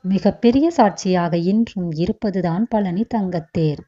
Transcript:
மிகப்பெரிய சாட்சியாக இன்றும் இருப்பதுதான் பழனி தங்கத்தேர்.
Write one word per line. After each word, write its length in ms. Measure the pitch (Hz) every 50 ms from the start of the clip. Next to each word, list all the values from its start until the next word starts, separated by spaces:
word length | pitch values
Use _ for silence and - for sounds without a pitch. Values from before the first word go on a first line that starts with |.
மிகப்பெரிய 680 | - 185 196 185 - 208 190 - - 233 240 277 302 339
சாட்சியாக 680 | 330 - 226 202 175 - - 190 180 180 175 170 165
இன்றும் 540 | 175 170 185 202 220 233 - - 196 180 170
இருப்பதுதான் 760 | 160 151 175 - 214 _ - 208 185 190 175 170 165 185 226 -
பழனி 360 | 226 214 202 185 175 190 233 - -
தங்கத்தேர். 640 | 220 196 185 180 165 160 _ - 175 160 151 147 147 -